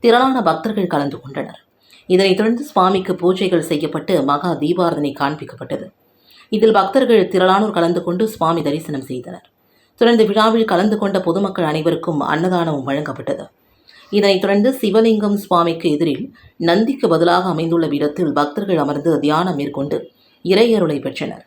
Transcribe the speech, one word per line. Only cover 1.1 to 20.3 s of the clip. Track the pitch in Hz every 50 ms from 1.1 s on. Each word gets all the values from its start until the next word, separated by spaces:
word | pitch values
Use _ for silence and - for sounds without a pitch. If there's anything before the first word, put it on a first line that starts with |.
| 135 -
கொண்டனர். | - 135 139 139 135 - - - _ _ _ _ _ _ _ - _ _
இதனைத் | 185 185 196 196 185 190
தொடர்ந்து | 208 220 240 233 285
சுவாமிக்கு | - - 202 180 185 196 190 185 - 175
பூஜைகள் | - 170 175 185 185 208 175 - 170 - -
செய்யப்பட்டு | 165 147 151 151 - 160 - - 190 160 135
மகா | 139 143 143 147 180 165
தீபாராதனை | 139 143 151 175 170 180 170 160 147 147 147 147
காண்பிக்கப்பட்டது. | - 147 139 151 151 - - - - - - 147 - - 185 _ _ _ _ _ _ _ _ _ _ - _ -
இதில் | 214 190 220 220 202
பக்தர்கள் | 190 190 - 277 262 226 233 214 185 180
திரளானோர் | - 185 185 185 190 196 214 214 190
கலந்து | 175 170 165 175 170 170
கொண்டு | - 175 185 220 220
சுவாமி | - - 175 160 170 170 151
தரிசனம் | 143 143 156 160 - 151 135 131 -
செய்தனர். | 131 127 - 170 180 - _ _ _ _ _ _ _ _ _ _ _ _
தொடர்ந்து | 240 226 240 226 220
விழாவில் | 202 202 220 214 226 226 226 220 214 196
கலந்து | 170 190 214 208 208
கொண்ட | 214 196 196 190
பொதுமக்கள் | 180 180 165 196 196 190 185 - 175 156
அனைவருக்கும் | 151 160 156 170 160 151 165 - 160 147
அன்னதானமும் | 139 - 156 156 165 185 185 175 170 160 151 139 127 139
வழங்கப்பட்டது. | 139 143 156 156 135 - 127 - 139 - - - _ _ _ _ _ _ _ _ - - - _
இதனைத் | - 208 196 202 196 185 190
தொடர்ந்து | 190 202 202 208 254 269 262
சிவலிங்கம் | - 208 185 220 226 226 220 214 208 208 208 202 202
சுவாமிக்கு | - 180 175 170 170 165 165 - 175
எதிரில் | 151 147 165 165 139 - - - - - - - _
நந்திக்கு | _ 165 165 170 196 226 226 269 - - 208
பதிலாக | 165 156 165 175 170 180 185 190
அமைந்துள்ள | 165 156 165 165 165 170 165
பீடத்தில் | 151 143 143 147 147 147 - 185 151 135
பக்தர்கள் | 147 147 147 - - 196 196 185 160 143
அமர்ந்து | 139 147 147 143 170 165 139
தியானம் | 139 143 147 160 180 185 170
மேற்கொண்டு | 143 143 139 139 143 135 147 - - - - _ _ _ _